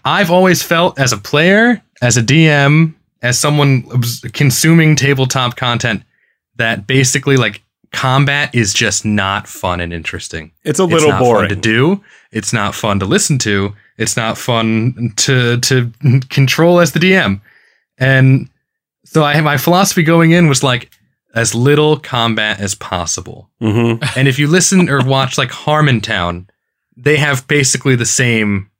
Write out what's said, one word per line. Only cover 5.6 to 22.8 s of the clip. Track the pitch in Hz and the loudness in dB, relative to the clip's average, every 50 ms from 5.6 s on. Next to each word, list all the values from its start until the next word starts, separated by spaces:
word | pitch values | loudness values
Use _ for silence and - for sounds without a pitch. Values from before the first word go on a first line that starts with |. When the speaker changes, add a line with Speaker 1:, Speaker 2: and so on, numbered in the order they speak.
| 131 123 120 110 120 120 107 95 - _ _ _ _ _ _ _ _ _ _ | -4 -4 -2 -2 -2 -4 -4 -4 -8 _ _ _ _ _ _ _ _ _ _
Speaker 1:
that | - 117 113 113 - 101 | -4 -2 -2 -2 -4 -4
basically, | - 131 135 135 127 - 143 131 139 139 | -2 0 0 2 0 -2 -2 0 0 0
like, | 127 117 107 104 - _ _ _ _ _ _ | 2 0 -2 -6 -8 _ _ _ _ _ _
combat | - - - 131 131 139 143 135 139 143 143 - - | -10 -4 -2 0 0 0 0 0 -2 -2 -4 -2 -2
is | 123 110 95 | -2 -2 0
just | - - 117 104 95 - - | -2 -2 -2 -2 -2 -2 -2
not | 107 104 104 98 95 98 104 101 | -2 0 0 0 -2 -2 -4 -6
fun | - - - - 92 87 87 | -10 -14 -8 -6 -6 -4 -4
and | 87 85 85 | -6 -8 -8
interesting. | 85 82 - - 82 - - - 80 78 80 _ _ _ | -10 -10 -10 -10 -10 -12 -12 -12 -14 -14 -14 _ _ _
Speaker 2:
It's | 156 143 - | -6 -2 -2
a | 190 | 0
Speaker 1:
It's | 175 165 | 0 2
Speaker 2:
little | 165 156 151 | 2 2 2
Speaker 1:
not | 95 98 | 2 2
fun | 127 | 2
Speaker 2:
boring. | 120 117 104 90 87 | 2 2 2 0 -2
Speaker 1:
to | 101 | -4
do. | 92 95 110 110 117 131 165 202 196 _ _ - _ _ _ | -4 -2 0 0 2 2 0 0 -4 _ _ -20 _ _ _
It's | - 110 101 - - | -8 -8 -6 -4 -4
not | 110 101 101 - | -4 -4 -4 -6
fun | - - 107 101 98 | -4 -4 -2 -2 -2
to | 95 | -2
listen | 95 151 214 - - 151 127 | 0 -2 -2 0 0 -2 -2
to. | - 107 101 98 98 101 101 _ _ _ _ | -2 -2 -2 -2 -2 -4 -8 _ _ _ _
It's | - 113 107 - | -6 -6 -4 -4
not | 123 113 113 107 | -4 -4 -4 -6
fun | - - - 120 113 113 113 110 110 110 123 127 107 120 123 - | -6 -4 -2 -2 0 0 0 -2 0 -2 -4 -4 -4 -6 -6 -4
to, | - - - 131 127 123 120 120 | -2 0 0 2 2 2 0 0
to | 120 123 - 135 127 120 120 - _ - 139 120 135 131 - | -2 0 0 0 0 0 -2 -8 _ 0 2 2 2 0 -2
control | - 139 135 127 - - 165 175 175 175 | 0 0 0 0 2 2 4 4 4 4
as | 170 160 | 2 2
the | - 156 | 0 0
D | 175 185 190 | 2 2 2
M. | 190 143 101 98 101 _ _ _ _ _ _ _ _ _ _ _ | 2 2 0 -2 -4 _ _ _ _ _ _ _ _ _ _ _
And | _ 131 131 135 131 131 131 131 139 - - _ _ _ _ _ _ _ _ _ _ _ | _ 0 2 4 4 6 4 4 2 0 -8 _ _ _ _ _ _ _ _ _ _ _
so | _ - 156 151 | _ -2 0 0
I, | 143 147 160 | 2 2 0
my | 156 147 147 | 2 0 0
philosophy | 139 - 170 175 180 196 190 - 185 | 0 0 2 2 2 2 2 0 0
going | 160 156 165 165 165 160 | 2 4 4 4 4 4
in | 165 175 175 | 4 4 4
was, | 151 135 131 - | 2 2 2 0
like, | 135 123 120 - _ _ _ _ _ _ _ _ _ _ | 0 -2 -2 -6 _ _ _ _ _ _ _ _ _ _
as | 113 117 - - | -2 -2 -2 -2
little | 117 123 139 147 147 151 151 151 147 | 0 2 2 4 4 2 2 0 -2
combat | - - 131 120 117 117 110 110 107 107 101 - | -4 -6 -4 -2 -2 -2 -2 -2 -2 -4 -4 -4
as | 101 98 - | -6 -8 -8
possible. | - | -8